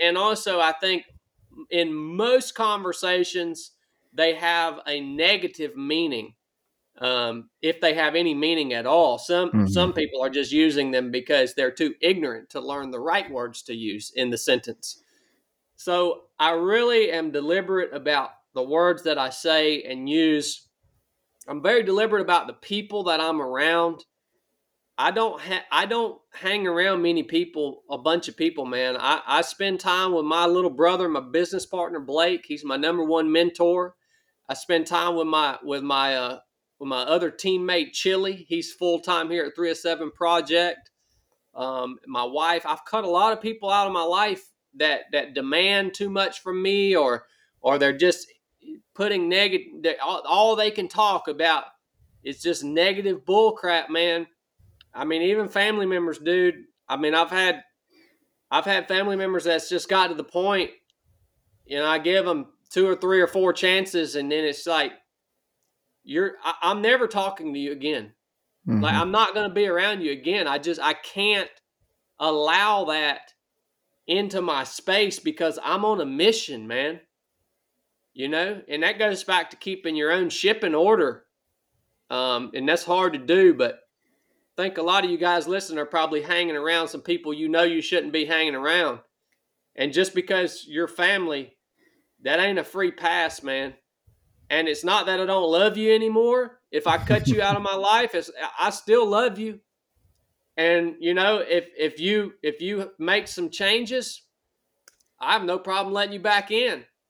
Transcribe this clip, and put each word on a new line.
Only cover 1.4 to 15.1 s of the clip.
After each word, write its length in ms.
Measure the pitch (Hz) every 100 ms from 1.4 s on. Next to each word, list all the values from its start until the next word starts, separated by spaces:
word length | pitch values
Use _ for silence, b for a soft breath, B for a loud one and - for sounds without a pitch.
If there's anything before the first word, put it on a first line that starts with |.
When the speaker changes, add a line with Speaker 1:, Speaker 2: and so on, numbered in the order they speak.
| _ - -
Speaker 1:
in 220 | 175 165
most 640 | 156 156 180 233 254 254
conversations, 1160 | - 220 202 185 170 185 180 180 180 170 165 - _ _ _ _
they 220 | 147 165
have 440 | 160 170 170 165 151 -
a 140 | 147
negative 720 | 139 143 175 202 175 - 147 135
meaning, 580 | 139 156 165 120 104 _ _ _ _ _ _ -
um, 520 | 123 123 120 117 113 _
if 180 | 160 165
they 140 | 165
have 200 | 160 156
any 200 | 165 175
meaning 380 | 143 156 165 135
at 140 | 117 120
all. 320 | 165 156 120
Some, 300 | - 175 180
Speaker 2:
Mm-hmm. 180 | 107 101
Speaker 1:
some 240 | 190 175
people 280 | 170 147 131
are 80 | 135
just 220 | 135 127
using 400 | 147 160 143 135
them 180 | 127 127
because 440 | 123 123 147 127
they're 180 | - 127
too 220 | - 156 -
ignorant 500 | 165 190 143 113 131
to 100 | 139
learn 300 | 127 143 135
the 100 | 123
right 280 | 147 196 185
words 340 | 131 120 117
to 120 | -
use 380 | 113 110 104 -
in 160 | 127 127
the 80 | 117
sentence. 640 | - 127 120 110 - - _